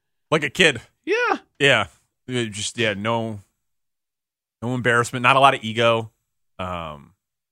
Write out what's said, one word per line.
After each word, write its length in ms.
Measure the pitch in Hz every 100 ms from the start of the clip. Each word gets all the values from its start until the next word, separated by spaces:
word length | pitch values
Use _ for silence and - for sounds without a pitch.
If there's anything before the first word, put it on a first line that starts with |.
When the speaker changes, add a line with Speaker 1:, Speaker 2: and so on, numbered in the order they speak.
| _ _ -
Speaker 1:
Like 120 | 160
a 80 | 143
kid. 320 | - 175 117 - _ -
Speaker 2:
Yeah. 320 | 440 466 330 - -
Speaker 1:
Yeah. 280 | 139 120 98 _ _ _ -
It 240 | 127 113
just, 260 | 104 104 120
yeah, 160 | 113
no, 460 | 98 110 117 113 107 - _ _ _ _ _ _ _ _ _ _ _
no 140 | 117
embarrassment, 480 | 127 120 117 117 131
not 140 | 123 135
a 40 |
lot 140 | 139
of 100 | 131
ego. 460 | 107 110 117 113 113 _ _ _ _ -
Um, 560 | 92 90 80 73 69 _ _ _ _